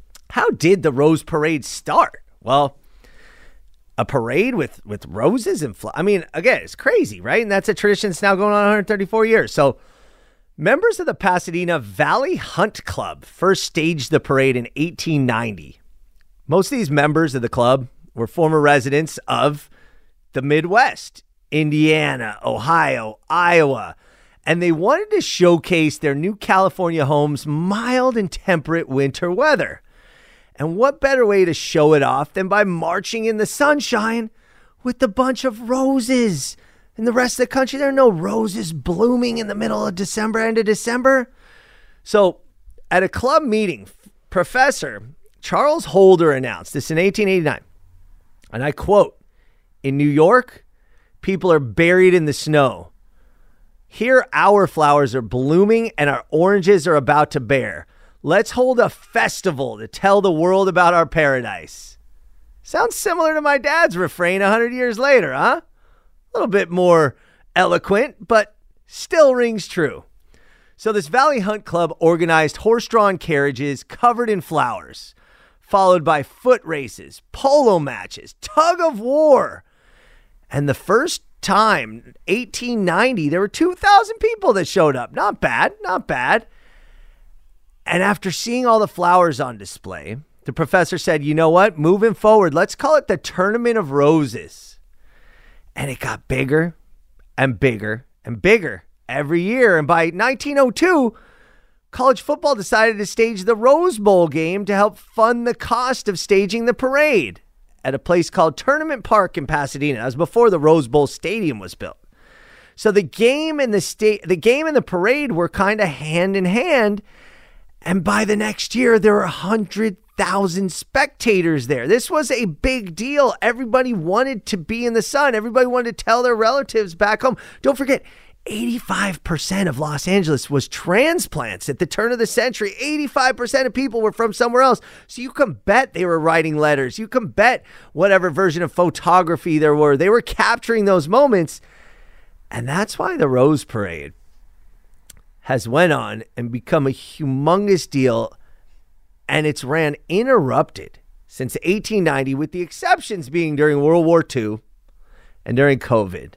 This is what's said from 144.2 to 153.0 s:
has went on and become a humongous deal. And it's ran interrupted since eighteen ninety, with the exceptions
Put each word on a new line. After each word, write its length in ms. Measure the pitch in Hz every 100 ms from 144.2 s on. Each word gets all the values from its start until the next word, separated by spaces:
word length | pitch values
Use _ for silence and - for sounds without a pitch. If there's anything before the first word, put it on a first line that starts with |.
| - - - - - - - - - - _ _
has 260 | - 127 113
went 280 | 135 180
on 280 | 139 107 110 - -
and 160 | 120
become 340 | 120 - 165 135
a 40 |
humongous 1000 | 127 - - 143 131 147 180 208 185 -
deal. 480 | 143 131 117 113 - - - - - _ _ _ _ -
And 200 | 147 151
it's 180 | 135
ran 320 | 127 156 156 147 -
interrupted 880 | 175 247 247 135 120 - - - - _ - _
since 300 | - 127 -
eighteen 420 | 160 208 - 214
ninety, 300 | 165 135 135
with 180 | 135 151
the 80 | 180
exceptions 680 | 175 - 349 -